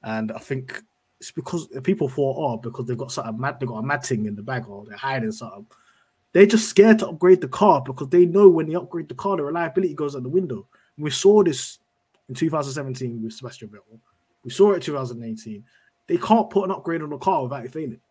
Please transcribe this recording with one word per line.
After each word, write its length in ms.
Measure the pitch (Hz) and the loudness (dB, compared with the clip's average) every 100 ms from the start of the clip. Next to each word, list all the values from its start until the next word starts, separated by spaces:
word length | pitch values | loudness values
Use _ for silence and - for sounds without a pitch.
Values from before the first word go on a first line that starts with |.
And 300 | 110 110 110 | -8 -6 -6
I 60 | 113 | -8
think 440 | - 131 131 - _ _ _ _ | -8 -10 -8 -16 _ _ _ _
it's 100 | - | -14
because 380 | - 139 170 151 135 | -12 -8 -8 -8 -8
people 240 | 131 202 135 | -2 0 -2
thought, 280 | 131 139 135 | -2 -2 -2
"Oh, 180 | 151 113 | -4 -4
because 300 | 117 - 117 | -8 -10 -8
they've 100 | 117 | -8
got 140 | 131 | -6
something 260 | - 113 110 | -8 -8 -6
mad, 180 | 135 143 | -8 -6
they 60 | 127 | -8
got 120 | 110 | -6
a 40 | |
mad 200 | 127 143 | -4 -4
thing 220 | - 120 107 | -4 -4 -4
in 80 | 101 | -8
the 60 | |
bag, 260 | 107 127 113 | -8 -8 -8
or 160 | 101 | -18
they're 120 | 104 104 | -18 -10
hiding 360 | 135 135 113 | -6 -4 -6
something." 340 | - 113 104 107 _ _ _ _ _ _ | -8 -14 -18 -20 _ _ _ _ _ _
They're 140 | 175 208 | 6 6
just 220 | 226 - | 6 0
scared 320 | - 214 220 | 6 8 6
to 80 | - | 2
upgrade 320 | 156 180 185 | 0 6 6
the 80 | 135 | 4
car 340 | - 208 156 | 2 4 4
because 240 | 131 131 139 | 2 -10 0
they 140 | 175 175 | 4 4
know 220 | 175 202 | 8 8
when 200 | 165 156 | 8 0
they 60 | 170 | -4
upgrade 320 | 175 170 156 | -6 -12 -12
the 60 | 127 | -8
car, 200 | 196 190 | -4 -2
the 60 | |
reliability 500 | 143 165 165 165 185 | -2 -4 -2 -2 -2
goes 200 | 147 147 | -2 -6
out 80 | 139 | -6
the 60 | 127 | -2
window. 380 | 170 180 113 - _ _ - | -2 -2 -8 -12 _ _ -10
And 80 | |
we 60 | 151 | -6
saw 320 | 131 190 208 | 2 6 6
this 360 | 180 131 - - _ _ _ _ _ | 6 0 -8 -12 _ _ _ _ _
in 60 | |
two 160 | 131 160 | -4 -2
thousand 220 | 156 139 | -2 -4
seventeen 480 | 135 135 127 127 117 | -6 -8 -8 -8 -8
with 100 | 110 | -10
Sebastian 360 | 110 127 - 107 | -10 -16 -16 -20
Vettel. 300 | 104 _ 113 _ _ _ _ | -20 _ -20 _ _ _ _
We 60 | 127 | -14
saw 220 | 123 202 | 4 4
it 40 | 185 | 4
in 40 | |
two 100 | - | -2
thousand 280 | 143 127 117 | -6 -6 -8
eighteen. 400 | 113 110 113 104 - _ _ _ _ | -10 -10 -12 -16 -16 _ _ _ _
They 100 | 175 | -4
can't 340 | - 226 220 | 4 2 4
put 140 | 196 | 0
an 60 | 190 | -2
upgrade 300 | 190 - 165 | -4 -4 -6
on 80 | 151 | -6
the 80 | 143 | -4
car 240 | 175 175 | 0 0
without 200 | 127 139 | -2 -6
it 80 | 120 | -10
failing. 280 | 156 147 - _ | -10 -10 -10 _